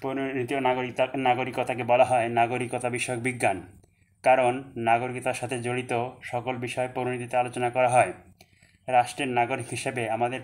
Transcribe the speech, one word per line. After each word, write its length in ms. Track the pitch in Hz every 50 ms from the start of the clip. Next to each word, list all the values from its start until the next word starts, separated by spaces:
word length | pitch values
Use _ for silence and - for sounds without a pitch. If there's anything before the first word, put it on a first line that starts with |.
| -
পৌরনীতি 520 | 135 131 135 139 135 131 131 123 117 147
ও 60 | 139
নাগরিকতা, 480 | 131 127 127 127 127 123 110 - 131 131 -
নাগরিকতাকে 680 | 135 131 127 123 123 131 127 120 131 123 - 127 117 120
বলা 200 | 117 120 127 -
হয় 240 | 127 127 123 117 117
নাগরিকতা 640 | 120 117 117 113 127 120 123 113 127 120 120 123
বিষয়ক 300 | 120 123 - - 127 117
বিজ্ঞান, 420 | 117 127 123 117 123 107 98 90 82 - - - _ _ _ _ _ _ _ _ -
কারণ 500 | 131 131 131 127 127 131 135 139 - -
নাগরিকতার 580 | 120 117 113 117 117 123 127 120 127 120 135 123
সাথে 280 | - 123 113 131 120 117
জড়িত 480 | 123 123 127 120 123 123 117 117 127 - - -
সকল 340 | - - 123 110 127 127
বিষয় 320 | 120 123 120 - 131 127 127 127
পৌরনীতিতে 420 | 131 123 123 127 123 123 120 127
আলোচনা 340 | 123 123 123 120 123 123 120
করা 180 | 120 127 127 123
হয়। 240 | 123 123 107 92 87 - - - - - - _ _ _ _ _ _ _ _
রাষ্ট্রের 420 | - 127 123 120 - - - 143 131
নাগরিক 400 | 123 123 120 117 135 131 120 -
হিসেবে 420 | 123 120 - 135 120 120 117 107
আমাদের 300 | 113 113 120 123 131 127